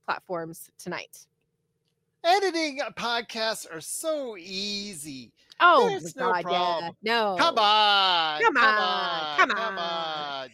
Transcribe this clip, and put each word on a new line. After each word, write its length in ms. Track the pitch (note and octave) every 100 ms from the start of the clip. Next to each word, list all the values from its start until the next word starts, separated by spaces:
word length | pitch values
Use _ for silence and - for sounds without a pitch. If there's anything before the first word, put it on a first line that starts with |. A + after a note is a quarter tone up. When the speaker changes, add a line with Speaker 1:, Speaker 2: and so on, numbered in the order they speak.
| -
Speaker 1:
platforms 640 | - - F3 E3 E3 - _
tonight. 480 | F3+ E3 - - - _ _ _ _ _ _ _ _ _
Speaker 2:
Editing 560 | E4+ G4 F#4+ E4 D#4 C4+ D#4+ -
podcasts 720 | A3+ A#3 A#3 A#3 A3 G#3 -
are 80 | D#3+
so 560 | - - D#4+ D4+ B3+ G3+
easy. 920 | F3 F#3+ G3+ G3+ G3+ F3 D3+ C3+ A#2 _ _ -
Speaker 1:
Oh, 300 | E4+ D#4 A#4
Speaker 2:
There's 260 | G4 D4+ C4+
Speaker 1:
my 60 |
Speaker 2:
no 60 | B3
Speaker 1:
God, 100 | F3+
yeah. 60 |
Speaker 2:
problem. 520 | F3 F3 F3 E3+ E3+ -
Speaker 1:
No. 340 | G#3+ A#3 G#3+ F3+
Speaker 2:
Come 180 | E4 B3
on, 840 | G#3 G#3+ G#3 G3+ F#3+ F3 D#3+ D3+
Speaker 1:
Come 100 | A4+
Speaker 2:
come 100 | C4+
Speaker 1:
on, 140 | A3+ G#3+
Speaker 2:
on, 600 | - F#3 F3+ E4 D3+ D3
Speaker 1:
come 100 | E4
Speaker 2:
come 280 | G#3 A3+ F#3+
Speaker 1:
on. 640 | E3+ E3+ D#3+ D#3 D3 C#3
Speaker 2:
on. 60 | C3